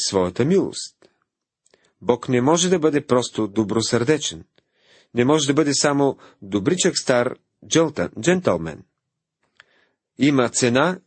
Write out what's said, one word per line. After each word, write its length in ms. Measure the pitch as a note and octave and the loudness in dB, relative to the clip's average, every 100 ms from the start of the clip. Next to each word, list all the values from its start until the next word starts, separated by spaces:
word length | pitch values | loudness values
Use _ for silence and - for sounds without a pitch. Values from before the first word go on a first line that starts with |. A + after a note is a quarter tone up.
| - | -2
своята 380 | G2 F2+ F#2 C3+ | 0 0 0 0
милост? 500 | F#3+ D#2 - - - _ _ _ _ _ _ _ _ _ _ | 2 0 -6 -14 -18 _ _ _ _ _ _ _ _ _ _
Бог 280 | F2+ A#2+ - | -2 -2 0
не 120 | B2+ | 0
може 280 | C3 E3 F3+ | 2 2 2
да 100 | F3+ | 0
бъде 260 | D#3 D3 - | 0 -2 0
просто 420 | B2 A#2 - G#2+ | 0 0 -4 -4
добросърдечен. 960 | G2+ G#2 A2+ A2 A#2 A#2+ D3+ - E2 - _ _ _ _ _ _ | -2 -2 -2 0 0 0 -2 -4 -10 -18 _ _ _ _ _ _
Не 120 | A#2+ B2 | 0 2
може 220 | D#3 C#3 | 2 2
да 60 | |
бъде 200 | C#3 D3+ | 2 2
само 440 | C3+ D3+ C#3+ C#3 - - _ | 0 0 2 0 -2 -12 _
добричък 560 | G2 G2+ G2+ F3+ F#3 - | -6 -2 0 0 0 -2
стар 380 | - B2 B2 - _ _ G#2 | 0 0 0 -6 _ _ -2
джълта-, 420 | D#3 D#3+ - F2 G2+ | 0 0 -2 -6 -2
джентълмен. 640 | A#2 F#3+ F3 F2 D#2+ C2+ - _ _ _ _ _ _ _ _ _ _ _ _ - | 0 0 0 -2 -4 -10 -18 _ _ _ _ _ _ _ _ _ _ _ _ -2
Има 320 | C#3 C3+ A#2+ | 2 2 0
цена, 500 | - B2 B2+ E3 F#3 | 0 2 2 2 -2